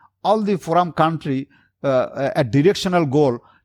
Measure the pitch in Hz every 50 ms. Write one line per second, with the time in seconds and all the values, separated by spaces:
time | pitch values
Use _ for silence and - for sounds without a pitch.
0 | _ _ _ _ - 180 214 220 214 202 202 165 - 160 165 175 180 165 - -
1 | 151 160 165 151 - 151 131 135 - _ _ _ _ _ _ - - 139 131 127
2 | 117 - - - 139 135 - 165 143 110 107 139 147 196 202 - - 190 180 175
3 | 160 139 147 151 147 131 120 120 _ _ _ _